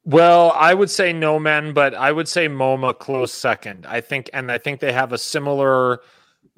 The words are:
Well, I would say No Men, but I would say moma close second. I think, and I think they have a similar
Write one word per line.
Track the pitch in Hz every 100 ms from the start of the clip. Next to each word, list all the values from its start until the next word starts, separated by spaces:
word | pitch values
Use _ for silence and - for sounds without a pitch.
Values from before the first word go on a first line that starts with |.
Well, | - 147 170 175 170 151
I | 160
would | 185 202
say | - 180
No | 165 156 156
Men, | 151 151 151
but | 147 139
I | 107 135
would | 151 156
say | 180 160
moma | 139 131 131 131 -
close | - 135 123
second. | - 131 110 - 95 87
I | 117
think, | 113 139 123
and | 143 127
I | 120
think | - 139
they | 143
have | 123 131
a | 120
similar | - 156 143 139 135 131 127 120 _ _ _ _ _